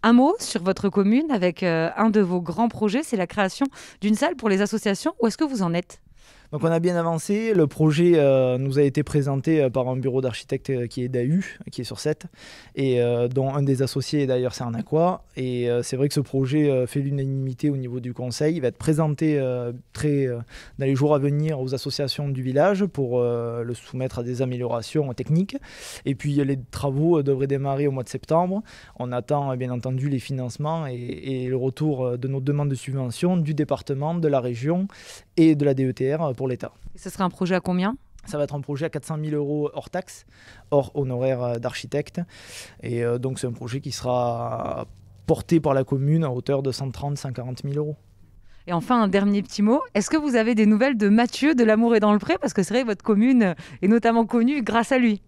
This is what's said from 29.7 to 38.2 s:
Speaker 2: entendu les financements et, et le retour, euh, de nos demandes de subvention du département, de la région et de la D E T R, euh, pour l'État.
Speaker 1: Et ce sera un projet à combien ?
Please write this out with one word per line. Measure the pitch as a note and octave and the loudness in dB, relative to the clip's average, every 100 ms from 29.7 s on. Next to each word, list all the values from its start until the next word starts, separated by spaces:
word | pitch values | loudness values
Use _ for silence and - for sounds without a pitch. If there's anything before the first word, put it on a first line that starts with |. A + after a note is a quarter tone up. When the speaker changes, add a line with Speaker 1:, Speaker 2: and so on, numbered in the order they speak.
Speaker 2:
entendu | B2 B2+ C3 C#3+ | -4 -4 -4 -2
les | C3+ | -4
financements | - C3+ B2 - D3 E3 D3 | -4 -6 -6 -6 -6 -4 -6
et, | B2 | -8
et | A#2+ C#3 C3+ C3 B2+ | -8 -10 -6 -6 -2
le | C3 | -2
retour, | C3 C3 D#3 C3+ | -2 -2 -2 0
euh, | B2+ B2 | -2 -2
de | C3 | -4
nos | C3+ | -4
demandes | C3 D3 C#3+ | -2 0 0
de | |
subvention | C3 - C3+ B2+ A#2+ F3 F3+ | -2 -4 -6 -6 -2 0 2
du | D3+ | 0
département, | D3+ D3 C#3 - C#3 D3 | 0 -2 -2 -4 -4 -2
de | F3 D#3+ | 0 2
la | C#3 | 2
région | B2 A#2 C#3 F3 G3 - - - - - | 0 -4 -2 0 -2 -8 -20 -20 -6 4
et | D#3+ | 6
de | D3 | 6
la | C#3+ | 2
D | C3 C3 | 2 0
E | |
T | - C3 | 0 -2
R, | D#3 | 0
euh, | D#3+ A#2 | -2 -4
pour | C3 | -4
l'État. | B2 - _ - - | -6 -8 _ -16 -14
Speaker 1:
Et | |
ce | F#3+ | -14
sera | - | -4
un | F#3 | -4
projet | - F3+ | -2 -2
à | F3+ | 0
combien ? | F3+ F3+ F#3+ C4 _ - | 0 0 0 -4 _ -20